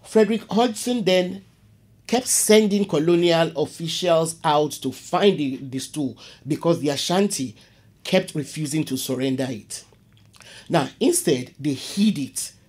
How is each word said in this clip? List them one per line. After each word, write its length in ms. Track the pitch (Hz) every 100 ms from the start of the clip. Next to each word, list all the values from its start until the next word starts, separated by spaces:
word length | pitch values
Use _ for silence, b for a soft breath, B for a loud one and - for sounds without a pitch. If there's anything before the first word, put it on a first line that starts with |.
Frederick 400 | - 220 208 220 -
Hodgson 540 | 196 247 214 - 247
then 400 | 185 185 180 196 - _ _ _ _ _ -
kept 200 | 233 262
sending 600 | - - 214 214 202 202
colonial 640 | 156 160 175 175 165 165
officials 800 | 139 156 - 165 - 180 165 165 165
out 300 | 165 151 151
to 180 | - 135
find 480 | 127 - 175 202 190
the, 180 | 143 131
the 200 | 139 131
stool 380 | - 156 135 113 B B 135
because 340 | 147 165 165
the 80 | 139
Ashanti 680 | 139 - 175 202 202 127 - b b b _
kept 320 | - 185 185
refusing 480 | 160 135 - 151 156
to 140 | 151 131
surrender 500 | - 127 135 131 131
it. 340 | 110 - - - _ _ _ _ - B B B
Now, 180 | 165 131 -
instead, 520 | 254 339 - 131 123 -
they 140 | 147
hid 440 | 131 - - 214 165
it 340 | 127 - - -